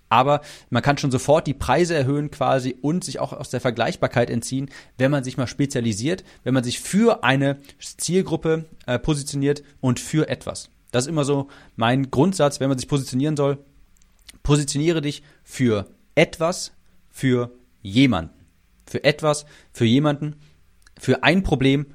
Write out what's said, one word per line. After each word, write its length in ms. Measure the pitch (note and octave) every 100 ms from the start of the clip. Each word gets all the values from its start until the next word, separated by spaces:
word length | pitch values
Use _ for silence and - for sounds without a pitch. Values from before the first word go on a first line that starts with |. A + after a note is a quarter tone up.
| _
Aber 320 | A2+ C3 D3 - - -
man 120 | A#2+
kann 160 | C3 C#3
schon 120 | D3
sofort 380 | B2+ - D#3 D3+
die 60 |
Preise 420 | C3+ - C3 F3 E3
erhöhen 360 | C3 C#3+ D3
quasi 440 | - B2+ C3+ B2+ -
und 240 | C#3 F3 -
sich 160 | -
auch 100 | -
aus 180 | - -
der 120 | B2+
Vergleichbarkeit 680 | C3 A2+ A#2+ E3+ B2+ - A#2+
entziehen, 400 | B2 - C3 C#3 - - -
wenn 140 | C3
man 120 | D3
sich 140 | B2+ B2
mal 100 | B2
spezialisiert, 800 | - C#3 C3 A#2 G2+ B2+ F#3 - -
wenn 100 | -
man 120 | B2+ A#2+
sich 160 | -
für 420 | - F#3+ A#3 A3+
eine 360 | A#2+ C3+ C#3 C#3 - -
Zielgruppe, 840 | - - - F3+ E3 D#3 D#3+ D#3+ D#3+ - -
äh, 120 | B2
positioniert 640 | - D3 C#3 C#3+ C#3 C#3+ - _
und 220 | C3 A#2+
für 260 | - D3+ D3+
etwas. 420 | - - - - _ _
Das 140 | A#2+ C#3
ist 40 |
immer 140 | D#3+
so 240 | C3+ C#3+ C#3 - - -
mein 340 | A2+ C3 C3+
Grundsatz, 480 | - E3 F#3+ D3 C#3
wenn 80 | C3+
man 100 | C3
sich 120 | -
positionieren 480 | D3 C3 B2+ D3 D3+
soll. 220 | C#3 C#3 - _ - _ _ _ - -
Positioniere 560 | - D3 C#3+ C#3 D#3+ E3
dich 240 | D3 C#3+ - _
für 440 | - - B2+ G#2 F#2+ _ _ -
etwas, 580 | E3+ - E3 F3+ - - _ _ _
für 420 | - C3+ B2 A#2+ - _ _
jemanden. 520 | G2 G2+ C3+ F#2+ D#2+ - - _ _ _ -
Für 120 | -
etwas, 420 | - D3+ D#3 D3 - - _
für 140 | - A#2
jemanden, 520 | B2 D3+ D3 D3 D3 - _ _ _ _ -
für 220 | - B2+
ein 220 | B2+ F3+
Problem, 420 | F#3+ C3+ C3+ C#3 D3